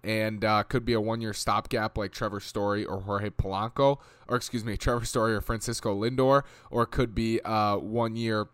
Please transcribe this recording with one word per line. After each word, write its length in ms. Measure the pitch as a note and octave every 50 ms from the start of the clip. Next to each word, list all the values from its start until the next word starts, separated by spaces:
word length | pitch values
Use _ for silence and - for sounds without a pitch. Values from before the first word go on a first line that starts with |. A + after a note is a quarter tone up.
And, 440 | - G#2 A2 A2 A2 A2 A2 G2+ A2+
uh, 180 | G#2+ G#2+ G#2 G2+
could 220 | - - B2 A#2
be 80 | A#2+ A#2
a 80 | A2
one-year 320 | G#2 A2 A2+ A#2 A2+ A2 G#2
stopgap 640 | - - A2+ G2+ G#2+ - - - A2+ G#2+ A2 -
like 160 | A2+ G2+ F#2+ -
Trevor 260 | - A#2+ G#2 G2+ G2+
Story 460 | - - - G#2+ G2+ G2+ G2+ G#2 G#2+
or 160 | - F#2 G2
Jorge 300 | F#2+ G2+ G2+ G2+ G#2 G#2
Polanco, 680 | - - - G2 F#2+ F#2+ G#2+ - - - C3+ C#3 C#3+ C#3 - - - - - -
or 80 | A#2+
excuse 260 | B2 - - - A#2 G#2+
me, 140 | A#2 G2+
Trevor 260 | - - C3+ A#2+ A#2 A2+
Story 320 | G#2+ - C3 A2 A2+ A2
or 60 | G2+
Francisco 520 | - - A#2 A2 - - A#2 - - A2+ G2+
Lindor, 500 | G2+ G#2+ A#2+ C3 C3 C3 C3 C3+ C#3 C#3 - - - - -
or 120 | - A#2 A#2
it 80 | -
could 220 | - - B2+ A2+ G2+
be 280 | A#2 A2+ A2+ A2+ A2+ -
a 340 | - A2 G#2+ G#2+ G#2 G2+
one-year 720 | G2+ - G2+ A2 A#2 A2+ A2+ A2+ A2+ A#2 A2+ A2 G#2+ G#2 -